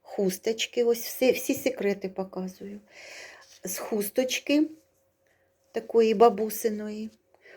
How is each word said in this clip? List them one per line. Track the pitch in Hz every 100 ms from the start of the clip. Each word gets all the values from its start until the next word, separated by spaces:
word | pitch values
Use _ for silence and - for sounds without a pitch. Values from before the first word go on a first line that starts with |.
хусточки. | - - 190 185 - 226 - -
Ось | 233 233
все, | - - 254
всі | 240 -
секрети | 269 262 - 202 196 190
показую. | 190 190 185 185 185 196 202 _ - - - - - - -
З | 185 -
хусточки | - 214 196 - 254 - - 294 311 - _ _ _ _ _ _ _ _ _
такої | 233 226 226 220
бабусиної. | 208 233 202 220 208 233 208 214 214 220 _ _ _ -